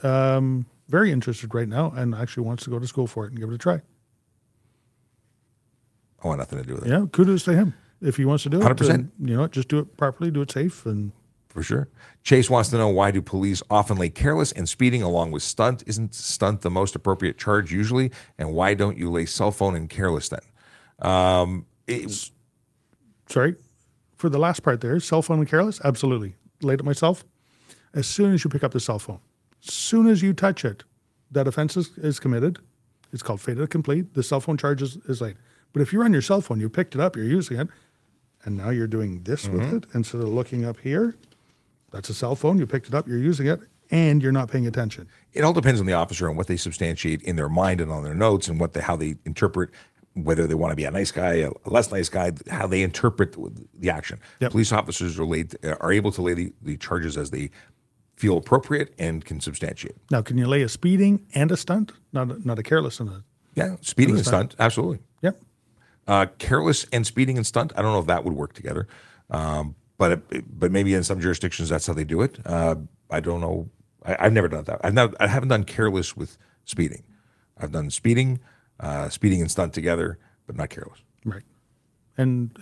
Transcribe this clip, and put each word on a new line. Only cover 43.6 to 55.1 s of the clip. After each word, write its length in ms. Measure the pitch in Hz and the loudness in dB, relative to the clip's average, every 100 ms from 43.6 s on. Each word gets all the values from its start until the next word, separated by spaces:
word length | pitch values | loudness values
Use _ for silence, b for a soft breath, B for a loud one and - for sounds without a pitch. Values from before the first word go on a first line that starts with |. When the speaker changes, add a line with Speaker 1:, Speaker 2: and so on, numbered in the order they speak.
| - _ - | -4 _ -2
Speaker 1:
and 320 | 160 160 147 | 4 6 6
you're 100 | 131 | 4
not 180 | 135 120 | 2 0
paying 160 | 135 117 | -2 -2
attention. 420 | 120 113 - - b b | -2 -4 -6 -18 b b
Speaker 2:
It 100 | - | 0
all 100 | 151 | 2
depends 280 | 170 131 117 | 4 4 4
on 60 | 95 | 4
the 60 | |
officer 360 | 87 82 85 87 | 2 0 -2 -2
and 80 | 78 | -2
what 100 | 90 | -2
they 100 | 90 | -2
substantiate 680 | - - 85 80 82 78 | -4 -4 -4 -2 -2 -4
in 140 | - 82 | -2 -2
their 120 | 73 | 0
mind 320 | 80 95 90 | 2 2 2
and 100 | 78 | -2
on 120 | 78 | -4
their 100 | 73 | -6
notes 340 | 80 110 98 - | 0 2 2 0
and 100 | 80 | -2
what 120 | 85 | -2
they, 80 | 82 | -2
how 160 | 80 85 | -2 -2
they 200 | 76 76 | -2 -6
interpret, 460 | - 76 98 92 90 b b b _ | -8 0 0 0 -4 b b b _
whether 320 | 92 78 80 80 | -6 -2 0 2
they 80 | |
wanna 200 | 80 82 76 | 0 -2 -2
be 80 | |
a 60 | 71 | -4
nice 200 | 92 98 | -2 -4
guy, 240 | - 90 | -2 0
a 160 | 82 76 - - | 0 0 -4 -2
less 240 | 117 - | 0 0
nice 180 | 98 85 | -2 -4
guy, 240 | 95 90 78 - | -2 -4 -4 -10
how 160 | 87 95 | -6 -2
they 160 | 92 | 0
interpret 500 | 92 - 120 - 95 | 0 0 0 2 -2
the, 340 | 80 - 53 - | -2 -12 -12 -20
the 160 | - 90 | -6 -4
action. 300 | 78 - 107 B B | -2 -6 -14 B B
Speaker 1:
Yep. 120 | 123 | -2
Speaker 2:
Police 200 | 113 107 | 2 2
officers 460 | 107 98 82 90 | 2 -2 -6 -6